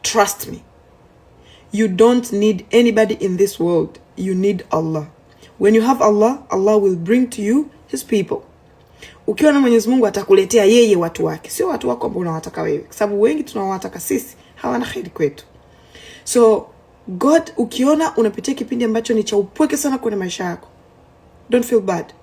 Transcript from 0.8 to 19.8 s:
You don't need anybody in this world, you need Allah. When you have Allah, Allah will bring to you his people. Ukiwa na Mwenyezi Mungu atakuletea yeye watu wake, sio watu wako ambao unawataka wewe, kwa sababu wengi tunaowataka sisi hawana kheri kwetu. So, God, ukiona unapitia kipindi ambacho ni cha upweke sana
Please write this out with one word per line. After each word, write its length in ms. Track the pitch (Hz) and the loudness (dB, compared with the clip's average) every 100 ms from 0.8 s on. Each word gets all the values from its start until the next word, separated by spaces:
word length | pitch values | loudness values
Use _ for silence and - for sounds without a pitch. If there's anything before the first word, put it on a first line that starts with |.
| _ _ _ _ _ _ - - _ | _ _ _ _ _ _ -20 -20 _
You 140 | 202 220 | -2 0
don't 440 | 180 226 247 240 | 4 4 4 0
need 340 | 202 214 180 - | 0 0 0 0
anybody 420 | 233 240 220 220 | 2 4 2 0
in 240 | 220 190 180 | 0 -4 0
this 220 | 196 - | -2 0
world, 400 | 170 165 156 - _ - | 0 0 -2 -10 _ -10
you 180 | 185 | -4
need 300 | 185 196 185 - | 0 0 -2 -4
Allah. 360 | 160 160 156 151 _ _ _ - - | -4 -2 -6 -8 _ _ _ -20 0
When 160 | 196 | 4
you 60 | 226 | 4
have 200 | 226 254 | 2 2
Allah, 360 | 214 208 220 277 - | 2 4 2 0 -6
Allah 280 | 190 196 214 | -2 2 2
will 140 | 196 | 2
bring 320 | 175 165 247 247 | -2 0 0 0
to 120 | - | -4
you 240 | 202 262 294 - _ | 0 0 -2 -14 _
his 160 | 262 | -12
people. 320 | - 214 170 - - _ _ _ _ _ - - - | -2 -2 -2 -8 -10 _ _ _ _ _ -20 -10 -8
Ukiwa 240 | 208 302 | 2 4
na 80 | 285 | 4
Mwenyezi 300 | 254 233 214 | 4 2 2
Mungu 180 | 262 214 | 0 0
atakuletea 580 | 202 196 196 190 226 | -2 2 4 4 4
yeye 300 | 196 233 226 | 6 6 6
watu 300 | 185 165 - | 2 0 -4
wake, 240 | 160 160 - | -6 -6 -12
sio 180 | - 370 | -6 -4
watu 220 | 285 254 | -4 -4
wako 180 | 240 226 | -4 -6
ambao 140 | 202 | -6
unawataka 400 | 170 160 160 165 | -6 -6 -10 -8
wewe, 160 | 160 147 | -6 -6
kwa 140 | - | -8
sababu 280 | - 208 202 | -6 -4 0
wengi 220 | 226 302 | 0 0
tunaowataka 560 | 254 214 196 190 185 185 | -6 -6 -6 -6 -10 -12
sisi 360 | - 180 - - _ | -6 -6 -6 -20 _
hawana 300 | - 247 247 | -10 -6 -4
kheri 240 | 240 381 294 | -6 -10 -12
kwetu. 360 | - 147 - - _ _ _ _ - - - | -4 -4 -4 -20 _ _ _ _ -20 -20 -18
So, 440 | - 247 226 208 - _ _ _ - | -2 4 4 2 -4 _ _ _ -14
God, 440 | 180 262 320 320 - | -2 2 2 0 -6
ukiona 580 | 233 - 262 311 320 - | -6 0 0 2 0 0
unapitia 360 | 226 - - | -2 -2 -8
kipindi 320 | 262 220 240 | -6 -6 -4
ambacho 280 | 233 220 226 | -2 -2 0
ni 100 | 220 | -2
cha 140 | 208 208 | 0 -2
upweke 400 | 190 - 311 | -2 -2 -2
sana 200 | - | 0